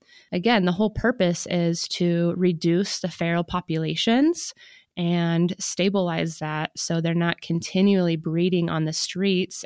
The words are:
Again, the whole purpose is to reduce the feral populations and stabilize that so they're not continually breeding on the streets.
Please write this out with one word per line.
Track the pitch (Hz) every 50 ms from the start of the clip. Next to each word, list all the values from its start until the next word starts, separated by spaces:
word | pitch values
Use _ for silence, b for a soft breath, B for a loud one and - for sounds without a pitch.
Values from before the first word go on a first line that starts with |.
| b b b b b b
Again, | - 180 175 226 240 208 180
the | 180
whole | 175 180 214 208
purpose | 214 - - 233 247 247 190 175 175 - - -
is | - 175 170 170 170 170 - -
to | - - 180 175 170 170 170 170 170
reduce | 175 185 180 170 160 - 170 170 175 202 - - -
the | - 175
feral | - - 175 170 170 170 170
populations | - - 180 - - 160 160 160 156 165 165 - 226 226 254 285 320 349 - - - B B B B B B B B _ 180
and | 175 170 175 175 170 165 170 170 175 175 190 -
stabilize | - - - - 180 196 185 202 185 175 165 165 165 165 160 -
that | 160 151 151 156 156 - -
so | - - - 170 165
they're | 160 165 165
not | 170 170 170 - -
continually | - - 170 170 - - - 185 190 202 202 190 180 170 165
breeding | 160 160 165 156 170 175 185 180 175 170 165
on | 160 160 156
the | 156
streets. | 160 - - - - 180 196 196 190 180 185 - - - -